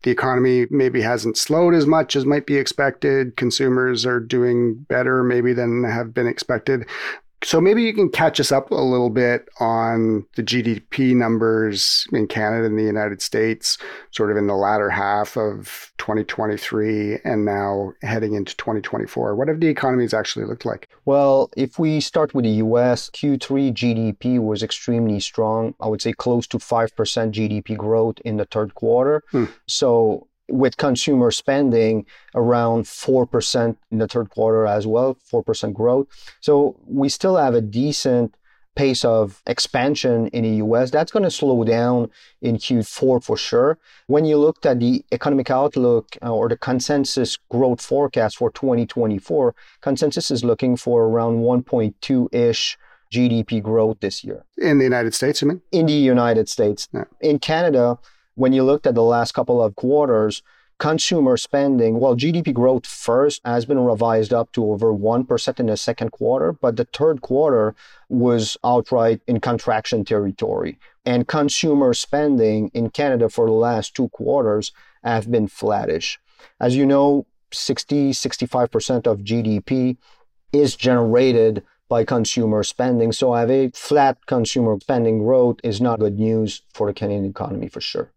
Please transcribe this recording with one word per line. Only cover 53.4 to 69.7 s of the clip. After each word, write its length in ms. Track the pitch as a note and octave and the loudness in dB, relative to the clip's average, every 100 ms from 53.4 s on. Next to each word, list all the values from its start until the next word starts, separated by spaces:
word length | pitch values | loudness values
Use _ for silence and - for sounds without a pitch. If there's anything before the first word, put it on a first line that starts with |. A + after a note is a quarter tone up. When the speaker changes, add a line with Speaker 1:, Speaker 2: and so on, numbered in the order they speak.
Speaker 2:
P 180 | G#2+ A2+ | -2 -4
growth 380 | G#2 A2+ A2 A2+ | 0 2 2 0
this 240 | G2+ - | -6 -6
year. 220 | G#2+ - _ - | -12 -14 _ -4
Speaker 1:
In 180 | E3+ C#3+ | 2 4
the 60 | |
United 320 | C3 B2 A2+ - | 4 2 0 -2
States, 260 | C3 - | -2 0
you 60 | C#3+ | 0
mean? 140 | F3 _ | -2 _
Speaker 2:
In 160 | F#3+ D#3+ | 0 2
the 60 | |
United 560 | D3+ C3+ B2 A#2 A2+ G#2 | 4 4 4 4 2 0
States. 380 | - G#2+ G#2 - | 0 0 -2 -8
Speaker 1:
Yeah. 120 | - - _ | -10 -12 _
Speaker 2:
In 200 | D#3 D3 | 0 0
Canada, 580 | - D#3+ F3 C3+ A#2+ B2 - _ _ - | 0 0 2 4 2 0 -8 _ _ 0
when 140 | C3 | 2
you 120 | C3 | 4
looked 220 | C3 D3 C#3+ | 4 2 2
at 100 | A#2 | 2
the 60 | |
last 300 | A#2 B2+ C#3 | 4 2 0
couple 320 | - A#2+ A#2+ | -2 0 2
of 140 | A2 G2+ | 0 0
quarters, 680 | B2 D3 C#3+ A2+ G#2+ G#2 _ _ _ _ | 0 2 2 2 0 -2 _ _ _ _
consumer 600 | D3+ D#3 - F3 C3 A#2+ | -2 0 0 2 2 2
spending, 640 | - C#3 C#3 B2+ A2+ A2+ | 0 0 2 2 2 2
well, 140 | C3+ A#2+ | 2 2
G 180 | D3 | 0
D 100 | E3+ | 0
P 80 | D#3+ | -2
growth 340 | A#2+ B2+ C3 - | 2 2 2 -4
first 540 | - - A#2+ D3 - A#2+ | -10 0 2 2 -2 -4
has 180 | A#2+ | -2
been 160 | A#2 C#3 | 0 0
revised 540 | B2 G#2+ A#2 A2 G#2+ | 2 2 2 2 2
up 180 | A#2+ A2+ | 0 -2
to 200 | - G#2+ | -2 -2
over 200 | G#2 A2+ | 2 0
one 320 | G#2 G#2+ A#2 | 2 0 0
percent 340 | B2+ A#2+ - - | 0 -2 -2 -2
in 60 | A#2 | -2
the 100 | G#2 | -2
second 340 | - A#2 A#2 | -4 -4 -6
quarter, 400 | - A#2 C3 D#3+ | -4 -2 0 -2
but 240 | E3 B2+ A2+ | 0 -2 -2
the 80 | |
third 380 | A#2+ - D3+ D3 | -6 0 0 0
quarter 540 | - C3 D3+ B2 G#2+ - - - _ | -2 0 2 2 0 -4 -20 -20 _
was 480 | B2+ A#2+ A#2+ G#2+ - | 0 2 2 -2 -4
outright 600 | - B2 A2 B2+ A2+ A2+ - | 0 0 0 0 2 0 -2
in 140 | A#2 | -2
contraction 640 | - A#2 - | -2 -2 -2